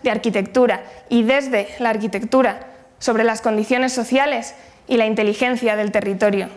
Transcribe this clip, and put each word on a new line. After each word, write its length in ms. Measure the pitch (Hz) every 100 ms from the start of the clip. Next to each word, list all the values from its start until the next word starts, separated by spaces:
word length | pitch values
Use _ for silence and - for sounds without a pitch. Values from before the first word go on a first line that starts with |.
de 80 | 254
arquitectura 720 | 214 233 202 190 - 247 185 - - -
y 140 | 240
desde 460 | 220 277 269 220 196 -
la 120 | 240
arquitectura 760 | 214 214 196 226 262 247 - - - - _
sobre 240 | - 226
las 180 | 226 220
condiciones 520 | 233 214 214 247 254
sociales 640 | 254 226 262 285 247 - - - - -
y 80 | 240
la 100 | 220
inteligencia 720 | 220 214 214 247 247 233 208
del 160 | 208
territorio. 560 | 208 202 190 208 202 180